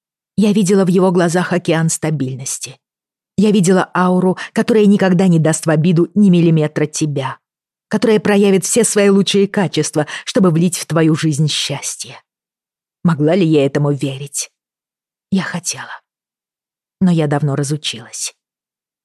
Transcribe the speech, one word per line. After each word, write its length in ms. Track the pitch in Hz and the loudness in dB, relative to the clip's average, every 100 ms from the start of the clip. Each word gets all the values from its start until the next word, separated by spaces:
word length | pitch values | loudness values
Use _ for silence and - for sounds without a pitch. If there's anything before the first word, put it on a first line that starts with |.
| _ _ _ - | _ _ _ -2
я 160 | 208 | 0
видела 320 | 208 185 202 185 | 2 2 2 2
в 40 | |
его 240 | 185 185 | 2 2
глазах 400 | 180 175 175 175 | 2 0 -2 -2
океан 380 | 180 180 160 165 | -4 -2 -2 0
стабильности. 880 | - 156 151 131 131 135 - - 131 _ _ _ _ _ - | -2 -4 -4 -6 -8 -10 -12 -12 -18 _ _ _ _ _ -2
Я 160 | 214 | 2
видела 380 | 208 175 185 - - | 2 2 2 0 -2
ауру, 420 | 180 185 180 175 - | 0 0 0 -2 -6
которая 340 | - - 233 214 | -4 0 4 4
никогда 420 | 202 190 180 190 | 4 2 2 2
не 100 | 165 | 2
даст 280 | 156 156 165 | 2 -2 0
в 40 | |
обиду 400 | 156 160 170 170 - | 0 2 2 0 2
ни 140 | 202 | 4
миллиметра 580 | 175 170 160 151 - 151 | 4 4 2 0 -2 -4
тебя, 520 | - 156 135 123 - _ _ _ _ - | -4 -4 -4 -8 -10 _ _ _ _ -6
которая 320 | 208 233 214 | -2 2 2
проявит 440 | 185 196 202 190 - | 2 2 4 2 0
все 200 | - 214 | 0 0
свои 240 | 208 202 | 2 2
лучшие 400 | 196 196 202 196 | 4 2 0 0
качества, 580 | 214 175 - 156 156 147 - - | 0 -2 -2 -4 -2 -4 -6 -6
чтобы 260 | 262 185 | 0 2
влить 280 | 160 180 - | 2 0 -2
в 80 | - | -4
твою 280 | 156 160 156 | 0 2 2
жизнь 340 | 160 143 156 | 0 0 -2
счастье. 720 | - - 139 - - 117 127 _ _ _ _ _ _ _ _ | -2 -6 -8 -10 -12 -14 -18 _ _ _ _ _ _ _ _
Могла 320 | 175 151 151 185 | -2 0 0 2
ли 120 | 170 | 2
я 180 | 156 139 | 2 2
этому 280 | 147 147 | 0 -2
верить? 580 | 143 139 135 143 - - _ _ _ _ _ _ _ - | -2 -6 -8 -12 -12 -12 _ _ _ _ _ _ _ -6
Я 120 | 190 | -4
хотела. 580 | - 175 - 131 - - _ _ _ _ _ _ _ _ _ - | -4 -8 -10 -12 -12 -18 _ _ _ _ _ _ _ _ _ -2
Но 100 | 185 | 0
я 160 | 165 151 | 2 0
давно 300 | 147 147 135 | -2 -2 -4
разучилась. 760 | 135 147 - 113 127 - - - _ _ _ _ _ _ | -4 -6 -8 -12 -14 -14 -14 -14 _ _ _ _ _ _